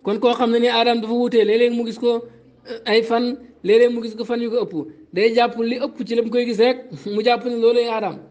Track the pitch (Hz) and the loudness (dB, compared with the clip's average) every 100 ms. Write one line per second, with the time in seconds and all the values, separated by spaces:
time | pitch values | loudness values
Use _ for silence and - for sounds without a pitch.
0 | - 208 240 240 240 233 240 233 240 233 | -4 0 0 2 0 2 2 2 2 0
1 | 220 240 240 240 202 220 240 240 226 - | -2 -2 2 2 2 4 2 0 -6 -2
2 | 240 233 - - _ _ - 226 - 220 | -2 -2 -6 -20 _ _ -16 -12 0 2
3 | 220 233 247 277 - - 180 220 240 233 | 2 0 -2 -6 -14 -8 2 4 4 2
4 | 226 220 226 240 233 240 180 156 147 - | -8 -10 -6 -4 -2 -4 -4 -8 -10 -16
5 | - 175 226 226 202 214 233 247 277 - | -8 0 2 4 0 0 -4 -2 -6 -8
6 | 208 233 226 240 240 208 240 247 - 151 | -4 -2 0 -2 -2 2 2 2 -8 -14
7 | 208 208 226 233 247 240 226 240 233 220 | -6 -2 0 0 -2 0 2 2 0 -2
8 | 202 147 156 | -6 -8 -18